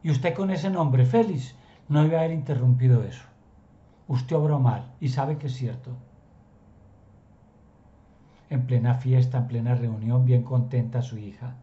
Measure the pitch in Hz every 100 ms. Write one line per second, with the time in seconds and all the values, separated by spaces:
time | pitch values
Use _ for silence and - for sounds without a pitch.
0 | 165 139 175 165 196 180 190 185 151 127
1 | 123 226 220 156 - - - - - 147
2 | 151 165 165 165 131 127 127 123 127 120
3 | 98 - - _ _ - _ - - _
4 | - 127 - 156 151 147 123 104 - -
5 | 143 123 143 151 147 - 120 101 - -
6 | - - _ - - - - - - -
7 | - - _ - _ _ _ _ - _
8 | _ _ _ _ _ 139 123 123 120 123
9 | 131 127 127 123 120 117 117 123 117 110
10 | 110 127 127 123 - 127 117 127 113 123
11 | - 110 101 - 127 127